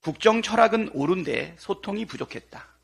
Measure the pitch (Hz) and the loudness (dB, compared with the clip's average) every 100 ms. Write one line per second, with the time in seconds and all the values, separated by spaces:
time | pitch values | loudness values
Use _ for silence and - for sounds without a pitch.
0 | - 156 220 226 214 220 226 208 214 - | -8 2 4 4 0 4 4 4 -2 -2
1 | 143 185 175 120 156 170 - 196 - 202 | 0 0 -2 -4 -4 -10 -8 -8 -6 -8
2 | 220 - - - _ 117 - _ | -8 -10 -10 -12 _ -20 -20 _